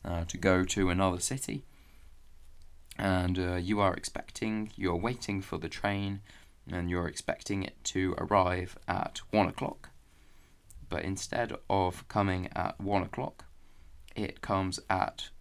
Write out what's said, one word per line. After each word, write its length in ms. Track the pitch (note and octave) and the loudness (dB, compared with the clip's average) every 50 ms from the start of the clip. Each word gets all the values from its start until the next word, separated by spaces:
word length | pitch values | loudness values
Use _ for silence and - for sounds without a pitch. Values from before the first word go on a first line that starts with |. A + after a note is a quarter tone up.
| - | -4
uh, 200 | F2 F2 E2+ E2+ | -2 -2 -2 -2
to 120 | - - | -4 -4
go 280 | F#2 - F#2+ F#2 F#2 F#2 | 2 4 6 6 6 6
to 260 | F#2 - G2+ F#2+ F2+ | 2 2 2 4 4
another 300 | F2 F#2 G2 F#2+ F2 F2+ | 4 4 4 4 2 0
city, 440 | - - C3 C3+ - - - C#3 - - - - - - - - - - - - - - - - - - - - - - - - - - - - | -2 -2 -2 -4 -4 -4 -6 -6 -8 -12 -20 -20 -20 -20 -20 -20 -20 -20 -20 -20 -20 -20 -20 -18 -18 -18 -16 -16 -16 -18 -18 -20 -18 -14 -4 0
and, 400 | G2 G2 F#2+ F#2 F2+ F2+ F2+ F#2 | 2 4 4 4 4 2 2 2
uh, 160 | F2+ F2+ F2+ | 2 0 0
you 260 | F2+ F2 F#2 G#2+ G#2 | 0 0 0 2 4
are 140 | G2+ F#2+ - | 4 4 4
expecting, 800 | - - - - - - - - - A2+ A2 G#2+ G#2+ G#2+ G#2 - | 2 -6 -6 -8 -8 -10 -10 -6 -4 -2 -2 0 -2 -4 -6 -6
you're 200 | - F#2+ F2+ F2 | -2 0 2 2
waiting 440 | F2 F#2+ A#2+ B2+ A#2+ - - G2+ G2 | 2 0 0 -2 -2 -4 -4 -4 -4
for 160 | F#2+ - F2 E2 | -2 -4 -6 -4
the 100 | E2+ E2+ | -4 -6
train, 520 | - - - G2+ G2+ G2+ G2+ G2 G2+ G2+ G#2 - - - - - - - - - | -6 -2 0 0 0 0 0 -2 -4 -4 -8 -14 -20 -20 -20 -20 -20 -20 -10 -6
and 200 | F2 F2 F2 F2 | -4 -2 0 0
you're 180 | F2 F2 F2 D#2+ | 0 0 0 -2
expecting 540 | - - - - - - - - G2+ G2 | -4 -4 -2 -2 -4 -2 -2 -2 -2 -2
it 200 | F#2+ - - - - | -2 -4 -8 -8 -8
to 300 | - - F#2 F#2 F#2 F2+ - | -2 0 2 2 2 2 0
arrive 600 | F2+ - G#2 G2 F#2 F2+ F2+ F2+ F2+ F2+ - - - | 0 4 6 6 6 6 2 0 -2 -6 -10 -10 -4
at 340 | - F2+ F#2 - - - - - - | -2 0 0 0 -2 -4 -10 -8 2
one 180 | - G#2+ G2 E2+ | 4 4 4 4
o'clock, 420 | - - C3+ - - - - - - - - - - - - - - - - - - _ _ - - - - - | 2 -2 -4 -4 -4 -8 -16 -20 -20 -20 -20 -20 -20 -20 -20 -20 -20 -20 -20 -20 -20 _ _ -18 -16 -16 -10 -6
but 160 | F2 D#2+ - | -6 -4 -2
instead 500 | F#2 F#2+ - - - - - A#2+ A2+ - - - - | -2 -4 -4 -6 -2 0 0 0 0 -4 -10 -2 0
of 360 | G2 G2 F#2 F2+ F2+ - - - | 2 4 4 2 0 -4 -12 -2
coming 400 | - G#2+ G2+ G2 F#2 F#2 F2+ - - | 2 2 4 4 2 0 -2 -2 -2
at 240 | - F2+ F#2+ - - | -2 -2 -2 -2 -4
one 220 | G2 G2 G2+ G2 | -2 2 2 2
o'clock, 440 | F2 - - - C3+ - - - - - - - - - - - - - - - - - - | 2 0 -4 -4 -4 -4 -6 -10 -20 -20 -20 -20 -20 -20 -20 -20 -20 -18 -18 -18 -18 -10 -6
it 280 | - G#2 - - - | -4 -4 -4 -6 -8
comes 380 | - - G2+ F#2+ F#2+ F#2 F2+ - - - | -2 0 0 2 2 0 -2 -4 -2 -2
at 400 | F#2+ F#2 - - - - - - - - | 2 2 2 0 -2 -8 -12 -12 -14 -18